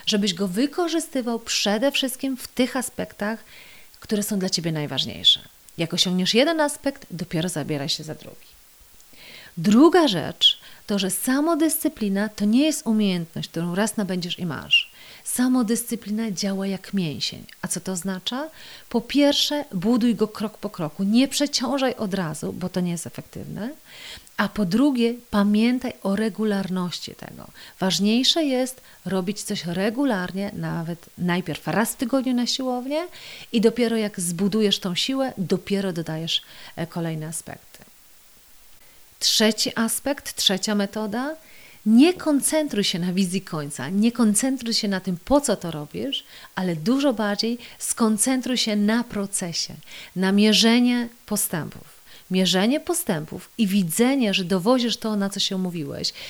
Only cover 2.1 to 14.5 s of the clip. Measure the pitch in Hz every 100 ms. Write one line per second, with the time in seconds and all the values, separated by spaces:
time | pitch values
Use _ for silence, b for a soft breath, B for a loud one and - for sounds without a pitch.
2.1 | - 269 254 - - 247 262 240 - 180
3.1 | - 208 220 - B B B B B -
4.1 | 208 202 202 185 - 165 156 147 135 -
5.1 | - - - - - - - 165 180 185
6.1 | 185 185 226 302 330 294 294 277 277 -
7.1 | 165 175 165 180 156 139 147 143 - 156
8.1 | 151 - - - - - - - - -
9.1 | B B B B - 165 220 320 359 302
10.1 | 180 139 - - - B B - 202 190
11.1 | - - 262 311 320 320 302 311 311 208
12.1 | 196 214 - 208 233 311 294 - 214 202
13.1 | 180 165 151 151 165 175 175 220 - 185
14.1 | 185 170 - 175